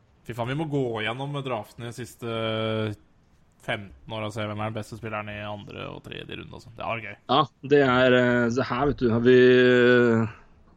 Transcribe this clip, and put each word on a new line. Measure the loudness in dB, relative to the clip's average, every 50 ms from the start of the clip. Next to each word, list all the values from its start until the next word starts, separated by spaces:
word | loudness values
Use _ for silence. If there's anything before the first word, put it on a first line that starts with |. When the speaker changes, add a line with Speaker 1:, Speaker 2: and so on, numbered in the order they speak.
| _ _ _ _ _
Speaker 1:
Fy | -12 -8
faen, | -8 -6 -6
vi | -4
må | -6 -6 -4
gå | -4 -4 -2 -2 -4 -4 -4
gjennom | -6 -6 -6 -8 -8 -8 -8 -6
draften | -6 -6 -6 -8 -12 -16 -14 -14
i | -14
de | -12
siste | -12 -14 -14 -14 _ -10 -8 -6 -4 -4 -4 -4 -2 -2 -2 -2 -2 -4 -4 -6 -10 _ _ _ _ _ _ _ _ _ _ _ _ -8
femten | -8 -8 -8 -10 -16 -20 -20 -16 -12
år | -10 -8 -8
og | -8 -8
se | -8
hvem | -8 -6 -6 -8
er | -8 -8
den | -8
beste | -10 -12 -12 -14
spilleren | -14 -12 -8 -8 -8 -8 -10
i | -12 -12 -12
andre | -12 -12 -14 -14 -16 -14 -14 -14 -14
og | -14 -16 -16
tredje | -16 -14 -14 -14 -14 -14
runde | -16 -16 -18 -20
og | -20
sånt. | -20 -20 -16
Det | -12 -8
er | -8 -8 -8 -10
gøy. | -14 -16 -16 _ 0
Speaker 2:
Ja, | 0 0 0 -2 _ _ -2
det | 2 2 4
er, | 4 4 4 4 6 6 6
eh, | 6 4 4 2 2 0 0
det | -2 -2 -4
her, | -4 -2 -2 -2
vet | -2 0
du, | 0 0 0
har | 0 4
vi, | 6 6 8
eh, | 8 8 8 8 6 6 6 6 6 6 6 6 6 4 4 4 2 0 -2 -6 -14 -20 _ _ _ _ _ _